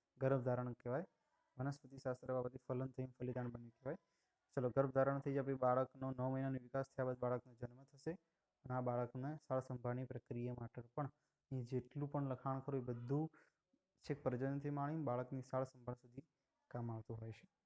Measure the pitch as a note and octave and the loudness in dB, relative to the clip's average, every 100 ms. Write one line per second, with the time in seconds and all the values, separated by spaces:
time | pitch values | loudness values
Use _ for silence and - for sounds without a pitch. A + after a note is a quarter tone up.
0 | _ - C3 C3+ B2 B2 B2 A#2+ A#2+ C3+ | _ 0 4 4 4 2 0 -4 -2 -2
1 | F#3+ _ _ _ _ - C3+ C#3 C3 C3+ | -4 _ _ _ _ -4 -2 -2 -10 -6
2 | C3 B2 C3 B2+ B2 C3 - B2 C3 B2+ | -2 -2 0 0 0 -6 -4 -2 -2 -4
3 | B2+ - B2+ B2 B2 A#2+ A#2 - B2+ E3+ | -8 -4 -4 -2 -4 -6 -12 -10 -6 -6
4 | _ _ _ _ _ - B2 B2 C3+ C3+ | _ _ _ _ _ 0 2 4 4 6
5 | C3+ C#3 C#3+ C#3 C3+ C3 B2+ B2+ C3 C3+ | 4 4 2 0 2 4 6 6 2 -2
6 | C3 B2+ B2+ C3 C3+ C3 B2 C3+ C3+ - | -6 0 0 2 0 -2 -2 -2 -2 0
7 | B2+ B2 B2 B2 B2+ A#2+ A#2+ B2 C3+ C3+ | 0 2 2 0 -2 -8 -8 -10 -20 -8
8 | - F3+ _ _ _ _ B2+ B2+ B2 A#2+ | -6 -6 _ _ _ _ -2 0 2 2
9 | A#2+ C3 C3+ D#3 - C3 B2+ B2 A#2+ B2 | 0 -2 -4 -6 0 0 0 -4 -2 -2
10 | C3 A#2+ - A#2+ A#2+ A#2+ A#2+ - - - | -2 -6 -6 -2 -2 -4 -6 -8 -6 -2
11 | C#3+ - _ _ - C3 A#2+ B2+ - D3 | -2 -4 _ _ -6 -4 0 -2 -2 -4
12 | C#3+ D3 C#3 B2+ C3+ C3+ C3+ C#3 B2 A#2+ | -2 0 0 0 0 -2 0 -2 0 -4
13 | A#2+ C#3+ D#3+ - - _ _ _ _ _ | 2 2 2 -4 -20 _ _ _ _ _
14 | - C#3 C3 B2 C3+ C#3 C#3+ C#3+ C#3+ D#3+ | -6 0 0 2 0 0 0 0 0 0
15 | C#3 B2 B2+ C3+ B2 C3 C3+ B2+ B2 B2 | 0 0 0 -4 -2 -2 0 0 0 0
16 | A#2+ B2 - _ _ _ - - A#2 A2+ | -8 -14 -14 _ _ _ -6 -2 -2 -2
17 | - A2+ A2+ A2 - _ | -4 -6 -6 -8 -14 _